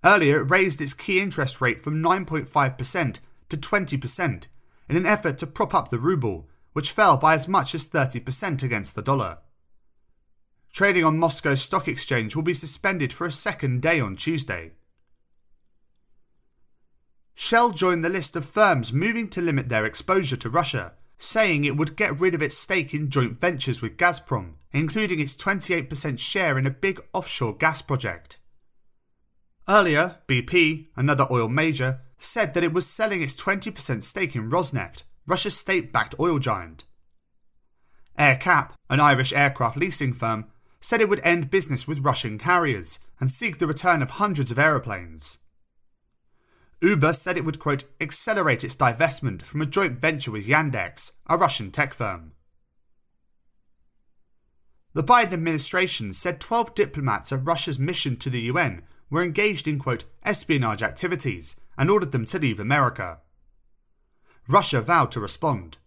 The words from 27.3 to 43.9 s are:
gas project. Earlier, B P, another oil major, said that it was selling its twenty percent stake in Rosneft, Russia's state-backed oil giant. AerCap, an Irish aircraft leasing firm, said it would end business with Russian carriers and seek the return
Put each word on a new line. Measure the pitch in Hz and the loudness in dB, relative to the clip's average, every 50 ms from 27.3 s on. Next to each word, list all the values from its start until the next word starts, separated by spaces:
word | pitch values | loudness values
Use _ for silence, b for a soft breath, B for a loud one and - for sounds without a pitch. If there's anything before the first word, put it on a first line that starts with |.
| - - 127 113 104 | -2 -2 -2 -4 -4
gas | 107 - 156 160 - - | -2 -2 0 0 0 -2
project. | - 143 131 127 104 87 85 - - - - - - _ - _ _ _ _ _ _ _ _ _ _ _ _ _ _ _ _ _ _ _ _ - - | -2 -4 -4 -4 -6 -10 -10 -14 -20 -20 -20 -20 -20 _ -20 _ _ _ _ _ _ _ _ _ _ _ _ _ _ _ _ _ _ _ _ -4 2
Earlier, | 190 214 196 175 151 147 165 180 170 - _ | 4 4 4 4 2 2 0 -2 -4 -12 _
B | _ 135 123 | _ -2 -2
P, | 120 - - 180 165 156 160 151 156 - _ | -2 0 2 2 2 2 0 -4 -10 -16 _
another | - 131 139 147 127 139 - | -2 0 0 2 2 0 0
oil | 127 123 113 110 | 2 -2 0 0
major, | 123 151 156 165 147 131 131 131 131 131 - - - _ | 0 0 0 0 -2 -2 -2 -4 -4 -6 -10 -20 -12 _
said | - - - 240 214 151 135 | 2 2 2 2 0 -2 0
that | 180 170 | -2 -2
it | 170 156 | 0 2
was | 180 185 - | 2 4 4
selling | - - 220 220 202 185 | 4 2 0 -2 -2 -2
its | 160 135 - | -2 -2 -2
twenty | - - - 196 196 - - | -2 0 -2 -2 -4 -4 -10
percent | - - - - 131 107 95 | -2 0 0 0 0 2 2
stake | - - 196 196 143 - | 2 2 2 -2 -4 -4
in | 123 110 113 | -6 -6 -2
Rosneft, | 135 175 180 - - 120 95 85 - - - - - - _ 139 | -2 2 2 2 2 2 -6 -8 -10 -16 -16 -16 -20 -20 _ -2
Russia's | 170 180 - 214 202 | 0 2 2 4 4
state-backed | - - - 190 180 - 131 - 120 110 - - - | 2 4 2 0 -2 -2 -2 -2 -2 -2 -2 -4 -4
oil | 147 175 165 143 | -2 -2 0 -2
giant. | 131 127 110 95 87 82 80 78 - _ - _ _ _ _ _ _ _ _ _ _ _ _ _ _ _ _ _ _ _ _ - - _ - - | -2 -2 -4 -6 -8 -14 -18 -20 -20 _ -20 _ _ _ _ _ _ _ _ _ _ _ _ _ _ _ _ _ _ _ _ -20 -20 _ -4 2
AerCap, | 151 143 131 131 - 180 180 151 143 - - - _ - | 2 2 2 2 2 2 2 2 2 -2 -10 -20 _ -4
an | 127 139 | 0 4
Irish | 147 147 139 127 131 - - | 4 4 4 4 2 0 2
aircraft | 143 143 139 135 - 123 113 107 139 | 2 2 0 0 -2 -4 -4 -2 -4
leasing | 165 190 - - 147 131 117 | -2 2 2 2 2 0 -4
firm, | - - 113 113 107 110 - _ _ _ _ _ _ - | -4 -4 -4 -4 -6 -8 -14 _ _ _ _ _ _ 0
said | - - 220 | 0 2 2
it | 220 202 | 2 2
would | 202 196 - | 0 0 2
end | 170 175 170 156 135 | 0 0 0 -2 0
business | - 190 185 151 143 127 - - | 0 0 2 2 0 -2 -2 -2
with | 143 139 135 | -4 -2 -2
Russian | 147 127 - - 120 107 107 | 0 0 0 -2 -4 -6 -8
carriers | - 170 180 180 170 147 120 98 87 - - - b b b b | -2 0 0 2 2 0 -2 -2 0 0 0 0 b b b b
and | 131 131 | 0 2
seek | - - 233 226 160 - | 2 2 2 0 -2 -2
the | 175 | -4
return | 151 151 - - 185 | -2 0 0 2 2